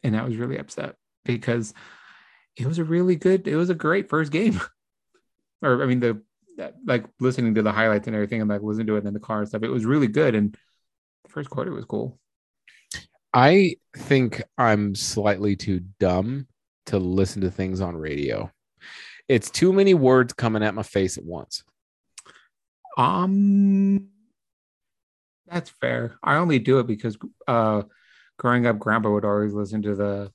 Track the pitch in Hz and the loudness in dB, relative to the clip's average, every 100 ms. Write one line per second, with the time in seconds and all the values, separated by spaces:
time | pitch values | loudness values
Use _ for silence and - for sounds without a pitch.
0 | 135 110 127 113 123 139 - - - - | 0 -2 -4 -6 -6 -8 -10 -12 -12 -12
1 | _ _ - 120 - 120 107 - - - | _ _ -6 -4 -2 -4 -4 -12 -20 -20
2 | - - _ _ _ - 127 165 160 165 | -20 -20 _ _ _ -8 -4 -4 0 2
3 | 185 170 185 190 190 151 175 165 151 190 | 2 2 2 2 0 -2 0 0 0 0
4 | 196 156 151 156 214 92 - _ _ _ | 0 -2 0 0 0 0 -6 _ _ _
5 | _ _ _ _ _ _ 143 127 139 127 | _ _ _ _ _ _ 0 0 2 2
6 | 120 107 _ _ _ - 78 - 247 123 | 0 -2 _ _ _ -14 -14 -12 -4 -4
7 | - _ 127 127 117 110 107 104 113 104 | -4 _ -2 0 0 2 0 2 2 0
8 | 104 107 104 113 107 104 107 107 110 107 | -2 -4 -4 -2 -2 -2 -4 -4 -2 -2
9 | 101 104 - 107 104 110 117 131 110 147 | -2 -8 -6 -4 -4 -4 -2 -2 0 2
10 | 127 120 151 110 104 - _ _ _ _ | 2 2 2 2 0 -4 _ _ _ _
11 | _ _ _ - 135 143 185 156 117 107 | _ _ _ -14 -10 -8 -8 -8 -8 -8
12 | 127 - _ _ _ _ _ _ _ - | -8 -12 _ _ _ _ _ _ _ -18
13 | - _ _ 120 135 185 185 - _ - | -18 _ _ 4 6 6 4 0 _ -18
14 | - 135 120 - - - 120 104 104 98 | 0 2 2 -4 -12 0 2 2 0 -4
15 | - - 104 98 104 98 - 92 92 - | -6 -2 0 0 0 -2 -2 -4 -6 -2
16 | 92 90 104 139 135 _ _ _ - 101 | 0 0 -2 -6 -10 _ _ _ -4 -2
17 | 92 92 92 101 92 92 95 92 92 85 | 0 0 0 -2 -6 -4 -6 -4 -6 -6
18 | 78 73 69 50 - _ _ _ - - | -8 -6 -4 -6 -8 _ _ _ -20 -20
19 | - - _ 123 - - 180 190 196 180 | -20 -20 _ 0 0 2 4 6 6 6
20 | 131 131 123 - 120 110 107 101 104 101 | 6 6 4 0 0 2 0 -2 -4 0
21 | 92 - 80 85 - - _ _ _ _ | 0 -4 -10 -12 -12 -16 _ _ _ _
22 | _ - _ - _ _ _ _ - - | _ -20 _ -20 _ _ _ _ -10 0
23 | 175 185 185 196 202 196 196 196 196 196 | 0 2 0 2 4 4 4 4 2 0
24 | 196 _ _ _ _ _ _ _ _ _ | -2 _ _ _ _ _ _ _ _ _
25 | _ _ _ _ _ 175 - _ 123 120 | _ _ _ _ _ -6 -6 _ -4 -2
26 | 120 - - 147 175 143 110 135 117 107 | -4 -4 0 2 4 2 4 2 2 -4
27 | 117 104 - _ - 120 110 107 101 _ | -6 -8 -14 _ -2 2 2 0 -4 _
28 | _ _ _ - 123 120 120 107 107 110 | _ _ _ -4 0 2 2 0 0 0
29 | 107 104 104 104 104 104 101 107 104 101 | 2 0 0 0 -2 -4 -6 -4 -4 -2
30 | 104 101 101 | -2 -4 -8